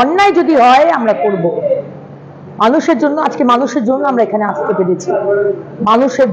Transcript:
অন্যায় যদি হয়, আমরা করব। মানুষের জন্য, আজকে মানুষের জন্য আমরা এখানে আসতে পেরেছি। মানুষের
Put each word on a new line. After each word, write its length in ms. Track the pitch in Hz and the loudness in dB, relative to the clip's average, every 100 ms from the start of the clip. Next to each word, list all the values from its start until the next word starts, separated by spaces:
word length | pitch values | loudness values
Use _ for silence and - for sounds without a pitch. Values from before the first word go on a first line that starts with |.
অন্যায় 320 | 262 359 403 330 | 2 2 2 2
যদি 140 | 294 285 | 2 4
হয়, 240 | 247 262 330 285 | 6 6 4 2
আমরা 160 | 226 185 | 0 0
করব। 220 | 208 185 170 147 - - - - - - - - - - | 0 0 -2 -2 -2 -2 -6 -14 -20 -20 -20 -20 -12 -2
মানুষের 340 | 220 302 330 311 | 0 2 0 0
জন্য, 140 | 294 302 311 | 0 0 -4
আজকে 160 | - 247 | 0 0
মানুষের 300 | 240 269 294 220 | 0 0 -2 -2
জন্য 140 | 269 285 | -2 0
আমরা 120 | 240 196 | 0 0
এখানে 180 | 214 208 | -2 -4
আসতে 220 | 196 - 196 | -4 -4 -2
পেরেছি। 320 | 185 175 180 196 202 202 202 180 - - 202 | 0 -2 -2 -4 0 0 0 -4 -8 -4 0
মানুষের 400 | 233 269 262 247 | 2 2 0 0